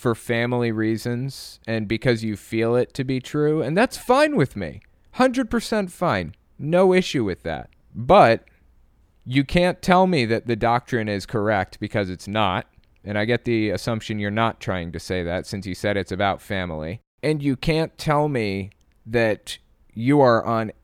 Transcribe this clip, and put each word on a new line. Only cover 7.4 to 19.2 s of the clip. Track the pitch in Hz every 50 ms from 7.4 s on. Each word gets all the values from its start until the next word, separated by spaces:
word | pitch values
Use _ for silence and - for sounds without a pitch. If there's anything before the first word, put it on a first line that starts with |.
that. | - 82 76 64 57 - _ _ _ _ -
But | - 120 139 180 202 151 117 113 - _ _ _ _ _ _ _ _ _ _ _ _ _ _ _ _ -
you | 117 127 139 139
can't | - - 180 175 180 175 -
tell | - 190 180 185 190
me | 185 180 143 117
that | 110 113 104 -
the | 117 117
doctrine | 104 117 117 120 123 - - 127 113 107 107
is | 101 98 -
correct | - - 110 101 110 107 95 92 - - -
because | 104 101 - 107 101 90
it's | 92 - -
not. | 101 101 110 104 92 90 117 - _ _ _ _ _ _ _ -
And | 101 104 104
I | 107
get | 117 120 117 -
the | 120 117 110 107 104
assumption | 90 - - 123 117 107 - - 110 104
you're | 104 101
not | 104 113 113 113 - -
trying | - 110 95 90 85 87
to | 80 82
say | - - 92 92
that | 85 85 87 90 -
since | - 113 98 95
you | 98 87
said | - - 104 101
it's | 98 90 -
about | 95 92 101 98 92 -
family. | - - 104 92 90 87 78 78 78 80 95 - _ _ _ -
And | - 151 156 147
you | 143 143 131
can't | - - 165 156 160 160 - _ -
tell | - 156 147 147 151 151
me | 139 120 107 101 95 98 95 101 _ _ _ _ _ _ -
that | 110 113 117